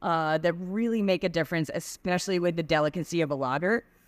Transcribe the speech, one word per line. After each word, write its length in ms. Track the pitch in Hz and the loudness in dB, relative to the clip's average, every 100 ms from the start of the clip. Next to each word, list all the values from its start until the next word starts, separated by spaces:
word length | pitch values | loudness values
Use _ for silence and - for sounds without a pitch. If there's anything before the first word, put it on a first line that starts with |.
uh, 360 | 147 165 156 160 | 0 0 2 2
that 140 | 170 | 2
really 480 | 170 180 202 233 226 | 0 -4 -2 0 0
make 220 | 196 185 | 2 2
a 60 | 185 | 2
difference, 420 | 170 151 165 151 | 0 0 -2 -2
especially 640 | - - - 185 180 - 185 | -4 -8 -8 -2 -2 0 0
with 160 | 175 170 | 0 0
the 80 | |
delicacy 580 | 160 156 151 180 156 170 | 0 2 2 -2 -4 -2
of 100 | 151 | 0
a 40 | 139 | 0
lager. 500 | 131 139 180 233 - _ | -2 0 0 0 -4 _